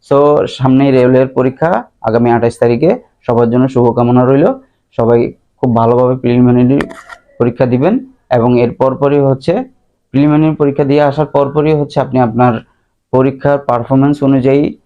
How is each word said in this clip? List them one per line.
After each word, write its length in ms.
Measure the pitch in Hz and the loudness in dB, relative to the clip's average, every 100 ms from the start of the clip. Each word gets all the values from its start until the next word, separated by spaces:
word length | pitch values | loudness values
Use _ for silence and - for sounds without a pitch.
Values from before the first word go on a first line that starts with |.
| _ | _
So, 380 | 139 147 147 - | 2 2 2 -2
সামনেই 440 | - 131 131 139 | -4 0 2 2
রেলওয়ের 360 | 131 127 127 131 | 2 2 2 0
পরীক্ষা 560 | 131 131 131 165 208 247 _ | 0 -2 -2 -2 -2 -6 _
আগামী 280 | 113 113 120 | -4 0 2
আঠাশ 300 | 117 117 - | 2 0 0
তারিখে, 380 | 120 120 160 247 _ _ | 0 2 0 -2 _ _
সবার 280 | - 117 117 | -4 0 0
জন্য 200 | 123 131 | 0 0
শুভকামনা 560 | 131 120 117 120 123 127 | 2 0 0 0 2 2
রইল। 200 | 139 185 262 _ _ _ | 2 0 -2 _ _ _
সবাই 420 | - 113 120 117 - _ _ | -4 0 0 0 -8 _ _
খুব 180 | 127 117 | -2 0
ভালোভাবে 420 | 113 123 127 127 | 2 2 0 0
প্রিলিমিনারি 640 | 123 123 123 123 123 143 - - - - _ _ | 0 2 2 2 2 0 -4 -14 -20 -20 _ _
পরীক্ষা 260 | 117 113 127 | -4 -2 -2
দিবেন 340 | 123 156 247 - _ _ | 0 0 -2 -6 _ _
এবং 300 | 123 120 123 | -2 2 0
এর 120 | 120 | 0
পরপরই 480 | - 131 127 139 143 | -2 -4 0 -2 0
হচ্ছে 440 | 139 135 147 190 262 _ _ _ _ | 0 -2 -2 -4 -6 _ _ _ _
প্রিলিমিনারি 440 | 131 147 151 156 151 | 0 2 2 0 0
পরীক্ষা 280 | 147 139 | -2 -2
দিয়ে 180 | 139 147 | 0 2
আসার 240 | 147 139 147 | 0 -2 -6
পরপরই 480 | 143 139 147 151 | -4 -4 -2 -2
হচ্ছে 260 | 151 143 - | -2 -2 -4
আপনি 200 | 139 127 | -4 -2
আপনার 340 | 120 110 127 113 - _ _ _ _ | -2 0 0 -2 -10 _ _ _ _
পরীক্ষার 480 | 127 135 135 143 143 | -2 -2 -2 -2 -2
পারফরম্যান্স 640 | 143 120 117 135 139 147 | -2 -4 0 0 0 0
অনুযায়ী 540 | 135 139 127 139 147 - | 0 0 2 0 -2 -6